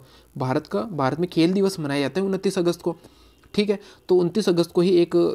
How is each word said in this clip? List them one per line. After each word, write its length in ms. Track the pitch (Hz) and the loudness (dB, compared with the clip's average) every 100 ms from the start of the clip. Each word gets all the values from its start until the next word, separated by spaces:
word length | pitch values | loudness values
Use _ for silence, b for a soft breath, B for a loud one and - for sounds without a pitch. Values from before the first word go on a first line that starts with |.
| b b b 135 | b b b -8
भारत 320 | 131 139 147 | -4 -4 -4
का, 140 | 202 | -8
भारत 360 | 226 151 131 147 | -6 -2 -2 -2
में 100 | 175 | -4
खेल 240 | 165 165 | 0 2
दिवस 260 | 196 196 190 | 2 0 -2
मनाया 220 | 147 139 | -4 -2
जाता 200 | 135 185 | -2 -2
है 60 | 196 | -4
उनतीस 300 | 190 196 190 | -2 -2 -2
अगस्त 220 | 175 170 | -2 -2
को। 140 | 175 160 b b b b b | -6 -8 b b b b b
ठीक 160 | - 208 | -2 -2
है, 100 | 196 B B - | -2 B B 2
तो 60 | 180 | 2
उनतीस 320 | 175 220 202 | 4 0 0
अगस्त 220 | 170 170 | 2 0
को 100 | 180 | 2
ही 80 | 175 | 4
एक 220 | 175 170 175 170 | 4 4 2 2